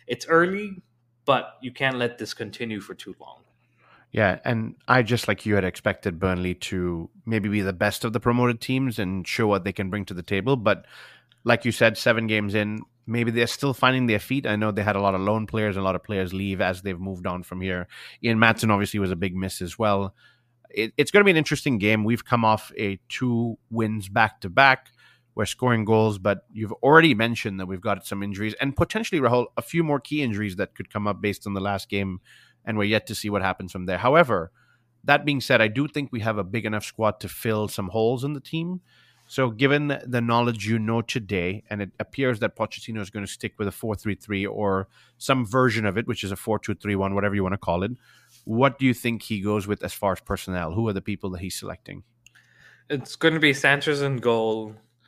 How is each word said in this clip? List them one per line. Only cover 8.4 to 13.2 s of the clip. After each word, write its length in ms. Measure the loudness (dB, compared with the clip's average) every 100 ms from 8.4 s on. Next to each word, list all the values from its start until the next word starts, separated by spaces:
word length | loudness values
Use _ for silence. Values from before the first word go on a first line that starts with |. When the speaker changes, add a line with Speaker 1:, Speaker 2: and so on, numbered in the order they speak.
| 2 0
Speaker 2:
teams 400 | -2 -2 0 -2
and 300 | -2 -2 -4
show 180 | 0 2
what 180 | 2
they 80 | 0
can 180 | -4 -4
bring 160 | -4 -6
to 80 |
the 80 | -8
table. 340 | -4 -2 0 0
But 300 | 2 0 -2 -20 -20 -20 _ _
like 220 | 0 2 2
you 60 |
said, 260 | 4 2 4
seven 280 | 2 2 2
games 280 | 0 0
in, 260 | 0 -2 -4 -12 _ -6
maybe 240 | -2